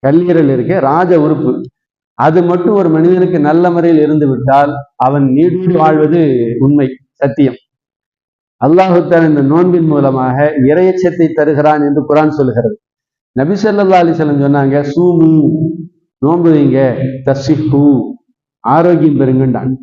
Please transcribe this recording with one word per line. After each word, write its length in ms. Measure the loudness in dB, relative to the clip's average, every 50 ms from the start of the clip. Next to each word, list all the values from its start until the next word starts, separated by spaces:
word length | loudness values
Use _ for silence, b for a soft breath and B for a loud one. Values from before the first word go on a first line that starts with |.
| 0 0
கல்லீரல் 460 | 0 0 0 2 0 2 2 2 0
இருக்க 260 | -2 -2 -2 -2 -2
ராஜ 420 | 0 0 0 0 0 0 0 0
உறுப்பு, 400 | 2 0 -2 -2 -2 -4 -4 -6 -8 -14 _ _ _ _ _ _ _ _ _
அது 300 | -2 -2 0 2 2 0
மட்டும் 300 | 0 -2 -2 0 0 0
ஒரு 160 | 0 0 0
மனிதனுக்கு 500 | 0 2 2 2 2 2 0 0 0 -2
நல்ல 320 | 0 0 0 2 0 0
முறையில் 300 | 0 0 0 2 2 2
இருந்து 280 | 2 0 0 0 0 -2
விட்டால் 440 | -2 -2 -2 0 2 2 2 0 -2 -8 -12 _ _
அவன் 280 | _ -2 -2 0 0 0
நீடூடி 540 | 0 2 2 0 0 0 -2 -2 -2 0 2
வாழ்வது 800 | 2 2 2 2 0 0 0 0 0 0 0 -2 -2 -4 -2 -2
உண்மை, 280 | 0 0 2 2 0 -2 -6 -10 _ _
சத்தியம். 420 | _ _ -4 -4 0 0 0 0 -2 -6 _ _ _ _ _ _ _ _ _ _ _ _ _ _ _ _ _ _ _ _ -2
அல்லாஹ் 360 | 0 2 2 2 2 2 0
தஆலா 280 | 0 2 0 2 2 2
இந்த 120 | 2 0
நோன்பின் 460 | 0 0 2 2 2 2 2 0 0 0
மூலமாக 680 | 0 0 0 0 -2 -2 -4 -4 -2 0 -2 -2 0 0
இறையச்சத்தை 760 | 0 2 2 2 2 0 0 0 -2 -2 0 0 -2 -2 0
தருகிறான் 480 | 0 0 0 0 0 2 2 2 2
என்று 260 | 0 0 0 -2 -2 0
குர்ஆன் 220 | 0 2 2 0
சொல்லுகிறது. 500 | 0 0 -2 -2 0 -2 -2 -4 -4 -6 _ _ _ _ _ _ _ _ _ _
நபி 220 | _ -4 -2 -2 -2
ஸல்லல்லாஹு 480 | -2 -2 -2 0 0 0 2 2 2
அலைஹி 120 | 2 2 0
வஸல்லம் 280 | -2 -2 -2 0 0
சொன்னாங்க, 500 | 0 0 2 2 0 0 0 -2 -2 -2 -2
"சூமு, 540 | 0 0 2 2 2 2 4 4 2 2 0 -2 -2 -4 -6 -6 -8 -14 -16 _ _ _ _ _ _
நோன்பு 360 | -2 -2 0 2 2 2 2
வைங்க, 520 | 2 2 2 2 0 0 0 -2 -4 -6 -6 -6 -6 -4
தஸ்ஹு, 840 | -4 -4 -4 -2 -2 -2 -2 0 -2 0 2 2 2 2 2 -2 -6 -10 -16 _ _ _ _ _ _ _ _
ஆரோக்கியம் 600 | -4 -2 0 2 2 2 2 2 2 0 0 0
பெறுங்கன்றான்." 560 | 0 0 0 0 0 -2 -2 -4 -4 -6 -8 -8